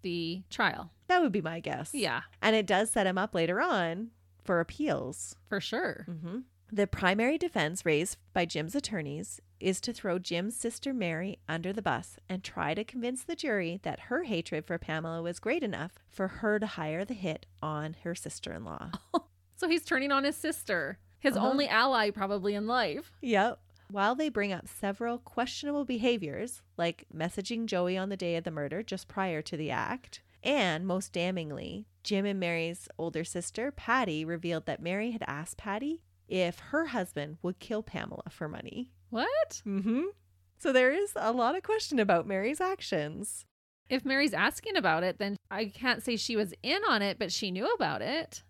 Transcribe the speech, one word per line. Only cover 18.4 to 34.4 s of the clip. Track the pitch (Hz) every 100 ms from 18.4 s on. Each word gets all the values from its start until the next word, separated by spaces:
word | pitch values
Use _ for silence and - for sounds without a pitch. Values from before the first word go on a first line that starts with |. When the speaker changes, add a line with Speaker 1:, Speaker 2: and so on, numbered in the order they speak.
| - 82 101 76 - 180 -
Speaker 1:
<laughs> | 339 - _ _ -
So | 349
he's | 330
turning | - 262 277
on | 277
his | 277 294
sister, | 311 320 - 180 143 - - _
his | 277 202
Speaker 2:
Uh-huh. | 240
Speaker 1:
only | 269 285
ally | 220 262 247 208
probably | 208 196 202 196 202
in | 214
life. | 247 202 151 - -
Speaker 2:
Yep. | 262 208 220 - _ - -
While | 202 202 254
they | 311
bring | 220 202
up | 185 -
several | - 202 202 233 240
questionable | - - 254 - 285 294
behaviors, | 277 240 240 240 156 - 240 - _ -
like | 170 - -
messaging | 156 165 - 190 226 226
Joey | 185 180 185
on | 190
the | 196
day | 175
of | 165
the | 170
murder | 156 143 160
just | 226 190 -
prior | - 190 156
to | 156 160
the | 151
act, | - - 254 - - _ _
and | - 285 185 156 190
most | 185 -
damningly, | 180 175 185 156 160 - 196 214 _
Jim | - 196 202
and | 196
Mary's | 175 170 165 175 - -
older | 165 160
sister, | 165 180 175 - 254
Patty, | - - 254 220 156
revealed | 160 170